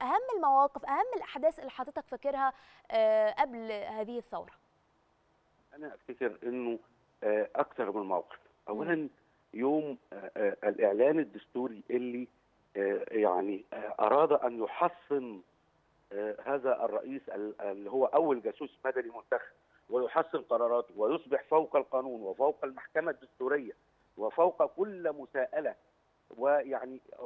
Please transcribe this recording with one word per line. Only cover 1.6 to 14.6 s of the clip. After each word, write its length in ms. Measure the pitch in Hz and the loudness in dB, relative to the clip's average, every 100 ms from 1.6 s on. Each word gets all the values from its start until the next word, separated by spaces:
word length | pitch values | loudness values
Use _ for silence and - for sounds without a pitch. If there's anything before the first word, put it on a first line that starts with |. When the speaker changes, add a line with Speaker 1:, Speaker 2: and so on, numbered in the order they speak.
| 269 | -8
Speaker 1:
حضرتك 320 | - 262 294 - | -10 -8 -8 -8
فاكرها، 460 | 247 277 269 269 - - - _ | -6 -4 0 0 -2 -14 -20 _
آه، 400 | 226 220 220 214 | 2 4 6 4
قبل 400 | - 277 240 226 | 2 0 -2 -6
هذه 460 | 208 202 220 214 240 | -6 -6 -6 -6 -6
الثورة؟ 340 | - 175 175 - _ _ _ _ _ _ _ _ _ _ _ 143 | -8 -10 -10 -18 _ _ _ _ _ _ _ _ _ _ _ -16
Speaker 2:
أنا 180 | 151 104 | -16 -16
أفتكر 420 | - 120 120 95 | -16 -4 -4 -4
إنه 360 | 120 123 120 113 - _ _ _ | -6 -4 -4 -6 -8 _ _ _
آه، 260 | 107 107 104 - | 0 2 0 -2
أكثر 360 | 147 - 107 | -2 -2 -4
من 100 | 104 | -4
موقف. 380 | 95 90 - - _ _ - | -2 -2 -4 -14 _ _ -8
Speaker 1:
مم. 60 | 107 | -6
Speaker 2:
أولا، 340 | 160 165 147 - _ _ _ | -2 -2 -2 -10 _ _ _
يوم، 440 | 107 131 156 151 127 _ | -2 0 0 -2 -10 _
آه، 180 | 98 95 - | -14 -10 0
آه، 200 | 101 95 | 0 2
الإعلان 560 | 104 98 104 104 135 160 | -2 2 2 6 4 4
الدستوري 640 | 127 107 - 123 127 107 - | 0 -6 -10 -4 -4 -6 -4
اللي، 380 | 120 123 120 123 _ _ _ _ 98 | -2 -2 -6 -10 _ _ _ _ -2
آه، 280 | 98 98 - | 0 0 -2
يعني، 540 | 110 104 90 98 98 - | 2 4 4 0 -4 -8
آه، 220 | 98 104 - | -10 -8 0
أراد 320 | 107 135 156 | 4 4 4
أن 320 | 147 127 117 | 4 2 -2